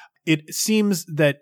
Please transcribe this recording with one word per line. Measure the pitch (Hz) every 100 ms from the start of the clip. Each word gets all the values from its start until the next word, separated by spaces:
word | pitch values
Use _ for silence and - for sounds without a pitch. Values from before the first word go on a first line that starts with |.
| - _ -
It | 156 156
seems | - - 214 208 175 -
that, | 156 147 139